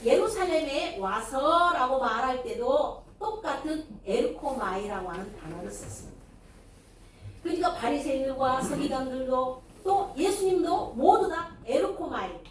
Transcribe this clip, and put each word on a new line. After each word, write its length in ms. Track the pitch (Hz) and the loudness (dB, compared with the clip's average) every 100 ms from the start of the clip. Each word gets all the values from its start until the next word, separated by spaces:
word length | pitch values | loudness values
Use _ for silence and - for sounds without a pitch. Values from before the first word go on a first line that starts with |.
| 226 | 4
예루살렘에 920 | 370 427 392 359 320 285 285 349 196 | 4 4 0 2 2 0 -2 -4 -4
와서라고 1000 | 190 214 226 269 294 339 349 - 254 269 | -4 -4 -2 0 4 6 6 4 2 2
말할 440 | 247 220 254 254 | 0 0 0 -2
때도 600 | 240 220 254 294 - - - - | -4 -2 2 2 2 -4 -16 -6
똑같은 640 | 427 440 330 269 311 311 - - 196 | -6 -4 -6 -4 -4 -6 -6 -12 -2
에르코마이라고 1040 | 220 - - - 247 190 190 208 196 180 | 0 0 -2 -4 -2 -2 -4 -4 -6 -6
하는 280 | 185 202 202 | -8 -10 -12
단어를 320 | 156 170 - | -12 -10 -10
썼습니다. 500 | - - - - - - - - - - - - - - - - - | -10 -12 -12 -14 -18 -20 -20 -20 -20 -20 -20 -20 -20 -20 -18 -18 -8
그러니까 300 | 339 349 349 - | -4 2 2 2
바리새인들과 840 | 240 285 294 262 269 262 262 262 | 0 0 0 0 0 0 2 2
서기관들도 1000 | 262 277 285 262 262 254 262 254 254 - - - | 0 -2 0 -2 -2 -4 0 0 0 -4 -14 -6
또 300 | 370 392 - 269 | 2 2 2 0
예수님도 760 | 381 403 381 359 311 392 - | 0 2 2 4 2 0 -2
모두 360 | 226 - 359 370 | 4 6 6 4
다 260 | 330 330 - - | -2 -6 -10 0
에르코마이, 640 | - 392 - 294 247 185 - - | 2 2 -2 -6 -6 -6 -10 -16